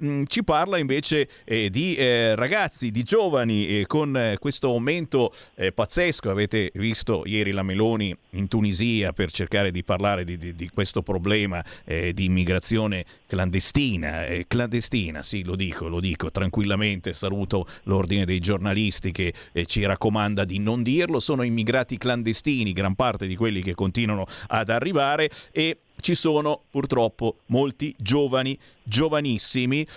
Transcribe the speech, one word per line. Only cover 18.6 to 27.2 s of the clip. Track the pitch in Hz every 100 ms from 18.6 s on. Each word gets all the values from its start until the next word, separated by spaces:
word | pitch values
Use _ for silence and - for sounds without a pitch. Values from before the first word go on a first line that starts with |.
| 101 98 107 - 95
che, | 85 87 - -
eh, | -
ci | 87 -
raccomanda | 101 95 113 107 104 101
di | 98 95
non | 104 117
dirlo, | 117 147 170 147
sono | - 139
immigrati | 123 117 110 127 123 117
clandestini, | 127 120 113 113 - 135 107
gran | 90 98
parte | 95 127 104 95
di | 92
quelli | 113 98
che | 92
continuano | 87 95 104 113 104 95 - -
ad | 110 104
arrivare, | 117 170 165 139 151 156 - -
e | - 160 160 _ -
ci | - 170
sono | 160 151 147 151 _
purtroppo | 139 135 123 113 -